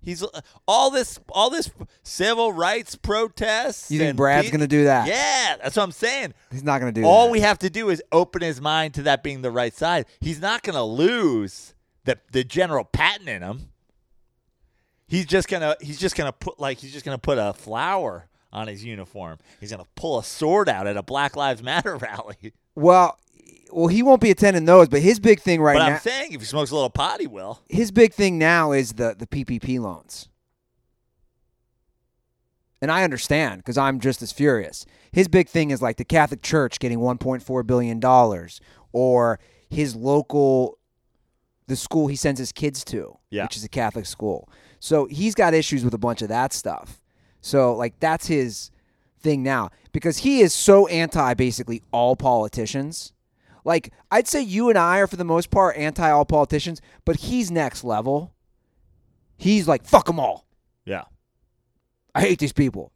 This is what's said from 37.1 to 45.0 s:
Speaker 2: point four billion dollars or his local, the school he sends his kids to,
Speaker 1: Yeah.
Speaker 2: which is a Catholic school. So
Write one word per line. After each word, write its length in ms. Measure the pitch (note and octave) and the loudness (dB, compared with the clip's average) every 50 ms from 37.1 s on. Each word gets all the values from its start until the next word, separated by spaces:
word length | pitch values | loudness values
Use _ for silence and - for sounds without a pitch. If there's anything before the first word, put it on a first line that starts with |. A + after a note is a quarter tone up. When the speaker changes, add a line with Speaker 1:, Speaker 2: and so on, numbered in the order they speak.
| B2 A#2+ | -2 -2
Speaker 2:
point 260 | - C3 C3 B2+ - | -4 -4 -4 -4 -6
four 180 | - C3 B2+ A#2+ | -4 -4 -4 -2
billion 360 | A2 B2+ B2 B2 A#2 A#2 A#2 | 0 0 0 0 0 -4 -2
dollars 600 | A2+ B2+ B2+ B2+ B2 A2+ G2+ F2+ E2 E2+ - - _ _ _ _ _ _ _ | 2 6 6 6 6 6 2 -4 -8 -14 -20 -20 _ _ _ _ _ _ _
or 460 | A#2+ B2+ B2+ B2 B2 A#2+ A#2 A2+ G2 _ _ _ _ _ _ | 0 2 4 4 4 4 2 0 -2 _ _ _ _ _ _
his 260 | - D3+ D3+ C#3 A#2 | -4 -4 -4 -4 -4
local, 840 | A2+ A2+ C3 C#3+ D3 D3 _ - D3 C#3+ C3+ C3+ C3 B2+ - - _ _ _ _ _ _ _ _ _ _ _ _ _ _ _ _ _ _ - | -6 -2 2 2 2 0 _ 0 2 2 4 4 2 2 0 -4 _ _ _ _ _ _ _ _ _ _ _ _ _ _ _ _ _ _ -8
the 80 | C3 | -8
school 320 | C3 - - - D#3+ D#3 C#3 | -8 -8 -4 -2 -2 -2 -2
he 80 | C#3+ | -2
sends 240 | C3 - D#3 C#3 B2+ | -2 -2 -2 -2 -2
his 120 | C3 A#2 | -6 -12
kids 320 | - - D3+ D3 C#3 C3 - | -10 -6 -6 -6 -6 -6 -12
to, 320 | - - A2+ D#2+ - - _ _ _ | -10 -10 -10 -10 -10 -16 _ _ _
Speaker 1:
Yeah. 140 | - G2+ G2 | -8 -8 -8
Speaker 2:
which 140 | - - G#2+ | -8 -8 -10
is 60 | G#2+ | -14
a 60 | G#2+ | -10
Catholic 360 | - C3 A#2 A2 - A#2+ G2+ | -6 -6 -6 -4 -6 -8 -12
school. 440 | - - _ G#2+ G#2+ F#2 - - _ _ _ _ _ _ _ | -12 -12 _ -6 -6 -6 -6 -8 _ _ _ _ _ _ _
So 260 | - - D#3 D#3 | -4 0 0 0